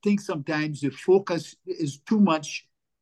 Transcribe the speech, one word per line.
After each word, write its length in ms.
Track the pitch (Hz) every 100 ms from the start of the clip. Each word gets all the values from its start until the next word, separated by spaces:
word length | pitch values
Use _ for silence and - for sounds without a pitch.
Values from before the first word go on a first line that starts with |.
think 180 | 208 202
sometimes 600 | - 165 139 156 156 147
the 100 | 143
focus 640 | 131 - 190 196 165 - - 185
is 340 | 175 151 139 -
too 140 | 220
much 460 | 190 156 151 - _ _ _ _